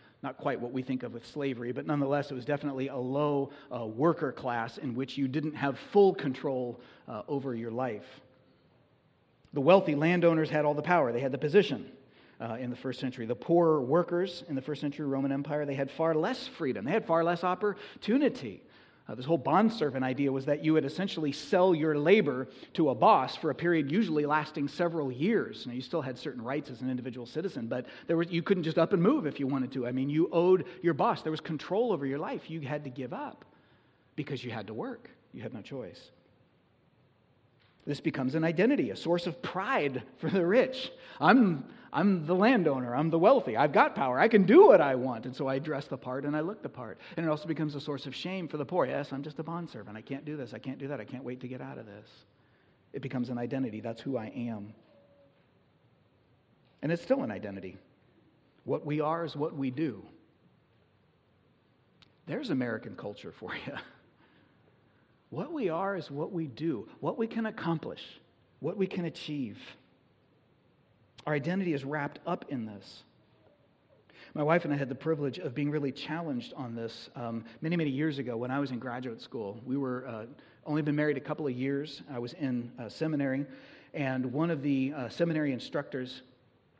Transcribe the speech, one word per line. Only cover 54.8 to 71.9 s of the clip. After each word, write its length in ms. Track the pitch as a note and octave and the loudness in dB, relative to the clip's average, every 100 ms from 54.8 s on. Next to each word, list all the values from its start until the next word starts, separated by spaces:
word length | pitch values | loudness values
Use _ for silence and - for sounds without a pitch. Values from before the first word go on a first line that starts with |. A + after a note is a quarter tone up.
| _ - _ _ _ _ _ _ _ _ _ _ _ _ _ _ _ _ _ _ | _ -20 _ _ _ _ _ _ _ _ _ _ _ _ _ _ _ _ _ _
And 100 | D3 | -2
it's 100 | E3+ | -2
still 220 | - C#4 | 2 0
an 80 | A#2+ | 0
identity. 460 | F#2+ G2+ G2 F#2 - - _ _ _ _ _ _ _ - | -6 -8 -10 -12 -14 -20 _ _ _ _ _ _ _ -6
What 200 | D3 D#3+ | -4 -2
we 140 | D3+ | -2
are 240 | D3+ E3 | 0 -2
is 100 | E3 C#3+ | -4 -4
what 180 | D#3+ D3 | -6 -4
we 160 | C3+ | -4
do. 340 | B2+ D#3 G2+ - - _ _ _ _ _ _ _ _ _ _ _ _ _ _ _ _ _ _ - _ - | -2 -4 -4 -14 -20 _ _ _ _ _ _ _ _ _ _ _ _ _ _ _ _ _ _ -20 _ -8
There's 240 | G3+ B3+ | -6 -2
American 480 | C#3 B2 A2 A2 G2 | -2 -2 -4 -8 -12
culture 340 | G#2 G2+ E2+ | -12 -12 -14
for 220 | - F2+ - | -12 -10 -10
<laughs> 100 | - | -10
you. 100 | C3+ - - _ _ _ _ _ _ _ _ _ _ _ _ _ | -12 -14 -20 _ _ _ _ _ _ _ _ _ _ _ _ _
What 220 | C3 C4+ | -8 -6
we 160 | D#4 G3 | -4 -2
are 300 | E3 G3 F#3+ | -2 -2 -4
is 120 | C#3+ | -6
what 220 | C#3+ D#3+ | -8 -6
we 160 | F3 D3+ | -6 -6
do, 400 | A2 E3 A#2 - - | -4 -4 -4 -8 -6
what 160 | D3 - | -4 -2
we 100 | A3+ | -4
can 200 | A3+ A3 | -4 -4
accomplish, 540 | A3 F3 E3 - - - - _ _ _ _ | -4 -2 -2 -4 -12 -16 -20 _ _ _ _
what 160 | C#3+ G3+ | -6 -2
we 100 | F#3+ | -2
can 160 | F#3 | -2
achieve. 560 | E3+ - - D3 A#2 G2+ - - _ _ _ _ _ _ _ _ _ _ _ _ _ - - | -6 -6 -8 -6 -6 -10 -18 -20 _ _ _ _ _ _ _ _ _ _ _ _ _ -12 -4
Our 80 | |
identity 400 | D3 D3 F#3 F3+ | -2 0 -2 0
is 100 | C#3 | -2
wrapped 360 | C3+ | -2